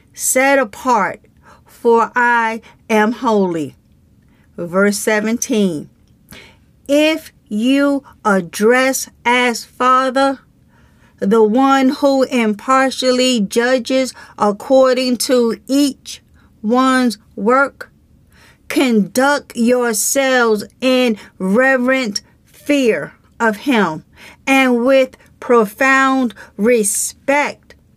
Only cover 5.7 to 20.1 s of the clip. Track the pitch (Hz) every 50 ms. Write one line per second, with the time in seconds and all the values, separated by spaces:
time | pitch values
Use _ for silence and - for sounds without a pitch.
5.7 | 160 143 - - _ _ _ _ _ _ _ - - - - - _ _ _ _
6.7 | _ _ _ - 285 294 311 311 320 311 - - - _ _ - 214 208 226 254
7.7 | 269 277 285 285 277 269 - - - _ - 214 196 190 170 165 - - 208 226
8.7 | 247 262 262 262 262 - - - - _ - 240 247 247 247 247 226 - - -
9.7 | _ - 247 254 254 262 262 262 240 269 277 269 269 - _ _ _ _ _ _
10.7 | _ _ _ _ _ _ _ _ _ _ 196 196 226 226 220 208 214 262 269 269
11.7 | 269 269 262 262 294 - 285 277 269 262 254 - 254 240 226 214 208 202 - 262
12.7 | 262 269 269 262 - - 254 254 254 247 254 254 254 226 196 - - 233 240 254
13.7 | 262 254 233 - 262 262 262 247 - - - - - - 208 208 202 208 - -
14.7 | 269 262 262 262 254 254 262 254 247 - - - 262 247 233 226 214 202 - -
15.7 | 269 285 294 269 269 - - - - - _ _ _ _ _ _ _ _ - 208
16.7 | 240 254 262 262 262 254 247 240 202 - _ _ _ - 196 220 254 269 277 -
17.7 | - - - - _ _ _ _ _ _ _ _ _ _ - - _ _ _ -
18.7 | - 285 277 247 226 208 190 165 - 247 269 285 285 262 - - - 233 226 240
19.7 | 247 247 240 233 214 - - -